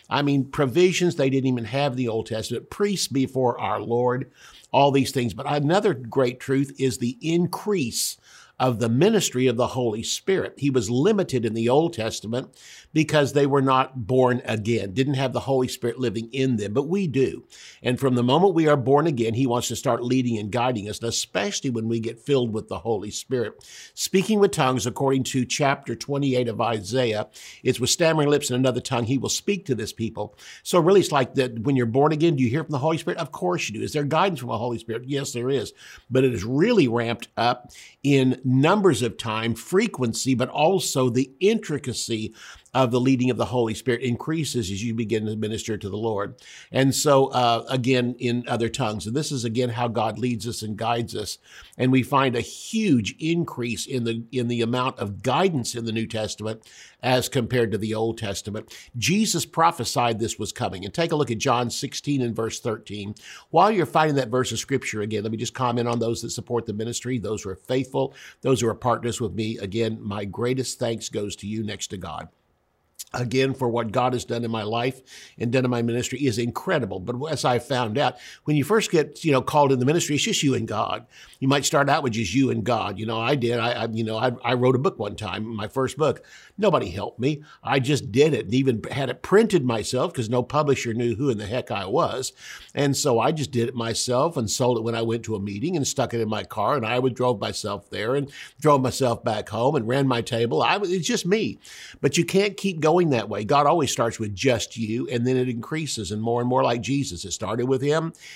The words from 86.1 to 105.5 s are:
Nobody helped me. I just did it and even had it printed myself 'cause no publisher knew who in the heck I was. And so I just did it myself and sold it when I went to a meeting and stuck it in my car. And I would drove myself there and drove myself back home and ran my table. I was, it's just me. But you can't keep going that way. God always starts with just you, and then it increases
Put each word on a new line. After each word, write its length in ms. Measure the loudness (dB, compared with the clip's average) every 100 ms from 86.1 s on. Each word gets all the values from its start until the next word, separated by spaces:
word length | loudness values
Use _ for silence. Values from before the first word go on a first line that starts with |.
| 0 -8 -20 -20 -2
Nobody 340 | 2 2 0
helped 280 | -6 -8 -2
me. 240 | -2 -2 -8 -12
I 160 | -2 0
just 320 | 2 0 0
did 200 | 4 4
it 120 | 4
and 100 | 0
even 260 | 0 2 0 -2
had 180 | -4 -4
it 140 | -6
printed 420 | 4 4 6 2
myself 480 | 2 -2 -2 -2 -2
'cause 160 | -2 -2
no 140 | 0
publisher 500 | 0 0 2 0 0
knew 220 | -2 -2 0
who 140 | 0
in 80 | -2
the 80 | -2
heck 240 | -6 -4
I 140 | -6 -2
was. 460 | 0 0 -2 -8 -10 -20 -18 -12
And 220 | -2 0 2
so 220 | 2 4
I 140 | 2
just 180 | 0 -2
did 160 | -2 -2
it 80 |
myself 640 | -2 -4 -4 0 0 0 -2
and 120 | -4
sold 280 | 0 0 0
it 80 |
when 100 | 0
I 80 | -2
went 220 | -2 -2
to 100 | -4
a 60 | -6
meeting 340 | -4 -4 -2
and 140 | -2 -2
stuck 260 | -2 -2
it 60 | -2
in 80 | -2
my 160 | -4
car. 320 | -6 -2 0 0
And 100 | 0
I 120 | 0
would 140 | 0
drove 260 | 0 0 0
myself 500 | -2 -6 -6 -8 -8
there 240 | -6 -2
and 160 | -2 -4 -10 -20 0
drove 220 | 4 4
myself 420 | 4 2 0 0
back 240 | -2 -4 -4
home 260 | 0 2
and 140 | 2 0
ran 180 | 0 2
my 140 | 0
table. 420 | 0 0 0 2
I 140 | 2 2
was, 160 | 0
it's 160 | -2 0
just 180 | -2 2
me. 320 | 0 0 -6 -14 -20 -20 -2
But 140 | 0 2
you 80 |
can't 340 | 2 2 2 0
keep 200 | -4 0
going 220 | 2 4
that 300 | 4 2 0
way. 140 | -4
God 220 | 2 4 4
always 240 | 4 2
starts 280 | 0 -2 -2
with 160 | -6
just 420 | -2 2 2 -2 -6
you, 320 | -4 -4 -4
and 180 | -2 0
then 120 | 0
it 100 |
increases 640 | 0